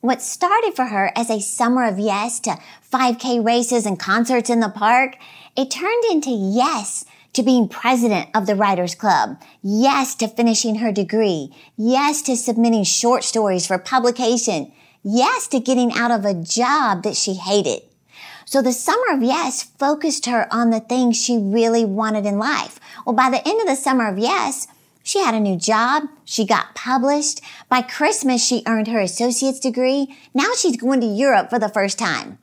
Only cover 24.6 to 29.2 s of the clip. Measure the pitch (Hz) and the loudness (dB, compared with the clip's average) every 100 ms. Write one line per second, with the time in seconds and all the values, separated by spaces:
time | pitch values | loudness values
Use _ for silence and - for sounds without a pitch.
24.6 | - _ _ _ - 403 349 226 202 175 | -10 _ _ _ -4 0 0 2 0 0
25.6 | 180 214 240 294 294 - - - 196 214 | 0 2 2 0 -2 -12 -8 -4 2 0
26.6 | - - 240 262 262 294 294 - - - | 0 -8 -2 0 2 0 -2 -6 -12 -20
27.6 | - 254 240 - 302 - 269 247 - 240 | -2 -2 -2 -2 0 0 0 0 0 -2
28.6 | - 220 214 226 190 - | 0 -2 0 0 -2 0